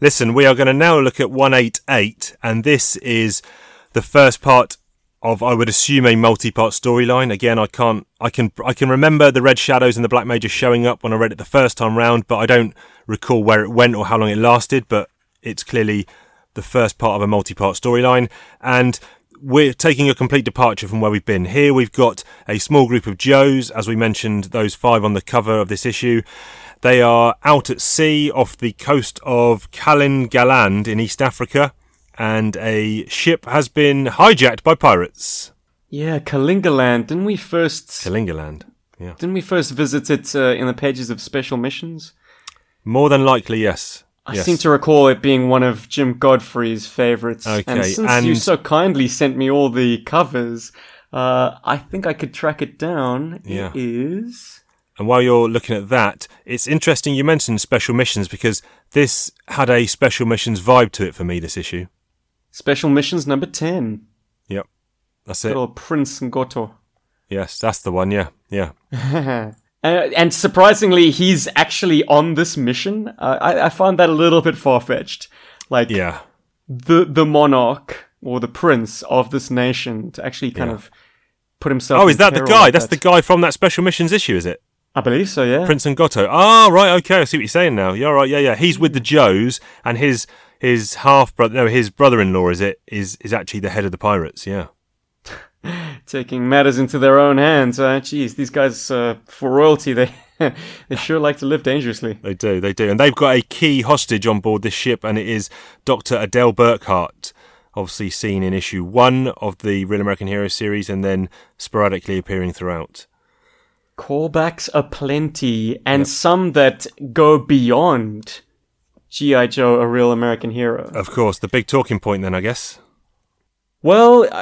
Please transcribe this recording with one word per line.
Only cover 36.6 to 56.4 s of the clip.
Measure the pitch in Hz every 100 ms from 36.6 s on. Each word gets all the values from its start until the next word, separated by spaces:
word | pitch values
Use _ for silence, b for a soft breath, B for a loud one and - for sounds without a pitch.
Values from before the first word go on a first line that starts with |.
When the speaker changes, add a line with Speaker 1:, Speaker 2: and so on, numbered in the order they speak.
| 185 135 127 120 113
Speaker 2:
Didn't | 170 202
we | 196
first | - 170 165 - -
Speaker 1:
Kalingaland, | - 95 104 98 78 76 78 - _ _ -
yeah. | 90 85
Speaker 2:
Didn't | 175
we | 190
first | - 180 143
visit | 131 143 143 -
it, | 143 -
uh, | 143 127
in | 120 127
the |
pages | 123 139 131 117
of | 113
Special | - 139 123 127
Missions? | 127 - 165 165 - B B B B B B B 110
Speaker 1:
More | 123 147
than | 139 135
likely, | 123 - 110
yes. | 107 85 - - _ _ -
Speaker 2:
I | 101
Speaker 1:
Yes. | 92
Speaker 2:
seem | 170
to | 156
recall | 143 156 151 135
it | 131
being | 139 131 127
one | 127
of | 127 104 -
Jim | - 131 123
Godfrey's | 139 127 - 123 117 110 107
favorites. | - 120 117 117 113 113
And | 107 101
Speaker 1:
Okay, | 120
Speaker 2:
since | 95 98 220 123
you | 120
Speaker 1:
and | 117
Speaker 2:
so | 196 165
kindly | - 156 190 143 123
sent | - 143 127
me | 135
all | 143 139
the | 120 123 117
covers, | - 160 143 127 120 117 - b b b b
uh, | 131 127 127 123 -
I | - 139
think | - 190 180
I |
could | 151 -
track | - 156 151
it | 147 -
down. | 160 165 127 123 160 170 190
Speaker 1:
Yeah. | - -
Speaker 2:
It | 131
is | 120 120 139 185 240 240 - - _ _ _ -
Speaker 1:
And | 104
while | 123
you're | 123 120 117
looking | 117 - 107
at | 101
that, | 127 101 - - b